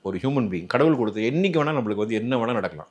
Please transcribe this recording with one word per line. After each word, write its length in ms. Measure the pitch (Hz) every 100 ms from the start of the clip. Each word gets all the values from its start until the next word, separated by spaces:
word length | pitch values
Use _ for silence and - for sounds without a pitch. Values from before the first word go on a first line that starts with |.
ஒரு 160 | 95 92
ஹியூமன் 320 | 131 139 107
பீயிங், 160 | 90 90
கடவுள் 300 | 123 160 143
கொடுத்த 260 | 110 107
என்னைக்கு 420 | 110 151 196 160
வேணா 140 | 147 151
நம்மளுக்கு 160 | 110 101
வந்து 200 | 107 110
என்ன 220 | 117 127
வேணா 160 | 113
நடக்கலாம். 340 | 117 92 76 -